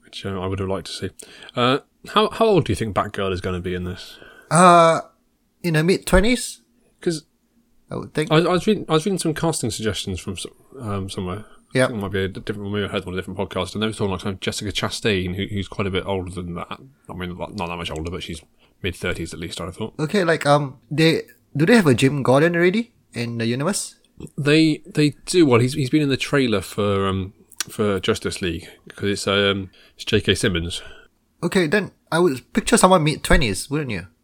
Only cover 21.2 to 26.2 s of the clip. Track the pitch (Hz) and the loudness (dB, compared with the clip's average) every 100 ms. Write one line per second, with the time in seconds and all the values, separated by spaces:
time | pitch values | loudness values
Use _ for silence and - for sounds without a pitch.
21.2 | - _ _ 135 165 240 160 120 135 143 | -4 _ _ 0 6 6 6 4 4 2
22.2 | 120 131 165 170 180 196 240 _ _ 117 | 2 4 4 4 2 2 -4 _ _ -10
23.2 | 120 117 113 123 151 202 - _ _ _ | -8 -4 -2 -2 -2 -4 -8 _ _ _
24.2 | - - 143 156 160 151 - - 151 - | -16 -4 4 6 4 2 -4 0 0 0
25.2 | - 180 156 120 123 151 131 151 143 131 | -2 4 6 6 4 0 0 2 2 0